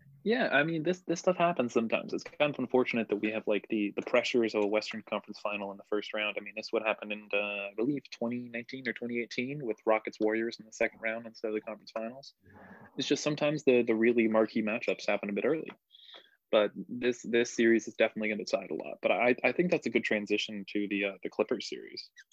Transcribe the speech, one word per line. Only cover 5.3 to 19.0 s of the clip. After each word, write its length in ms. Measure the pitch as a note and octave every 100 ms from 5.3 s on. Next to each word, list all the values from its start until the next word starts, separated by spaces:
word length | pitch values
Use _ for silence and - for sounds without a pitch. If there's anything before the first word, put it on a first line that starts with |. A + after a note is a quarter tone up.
| G#2
final 280 | G#2+ G#2 G2+
in 60 | G2
the 60 | -
first 240 | G#2 -
round. 240 | A2 G#2 G2+
I 20 |
mean, 120 | G#2 G2+
this 140 | -
would 100 | A2
happen 300 | G#2+ G#2 G#2
in, 160 | G#2+ G#2
uh, 40 | G2+
I 340 | G#2 G2+ G2+ G#2
believe, 280 | A#2+ C#3+ -
twenty 400 | - A#2 B2 B2
nineteen 340 | A#2 A#2+ C3 B2+
or 60 |
twenty 260 | A2 A#2+ A#2+
eighteen 400 | A2+ - B2+ D3 B2
with 100 | G#2 -
Rockets 360 | A2 - -
Warriors 400 | G#2+ A2 A#2 -
in 40 | A2
the 60 |
second 280 | - A2+ -
round 220 | A2+ A2+ A#2
instead 240 | A2 A2
of 60 | G#2+
the 40 |
conference 300 | A2+ G#2 G#2
finals. 440 | A2+ A2+ C3 - _ _ - - - - -
It's 80 | C3
just 160 | C#3+
sometimes 440 | - D3+ D3+ D3+ -
the, 160 | B2
the 120 | A#2+
really 360 | A2 A#2 A#2+ A2+
marquee 340 | A2 A2 A#2
matchups 420 | G#2+ A2+ - F#2+ -
happen 240 | G#2 G2+
a 40 |
bit 100 | G2
early. 260 | A2+ D#3+ - - _ - - - - _ _
But 180 | A2 G#2 G2 F#2
this, 340 | B2 B2 A#2+
this 280 | - A#2 A#2
series 380 | - A#2 A2+ G#2+
is 60 | -
definitely 340 | A2 G#2+ G#2+
gonna 160 | G#2 -
decide 260 | G2+ F#2+
a 40 | -
lot. 240 | - -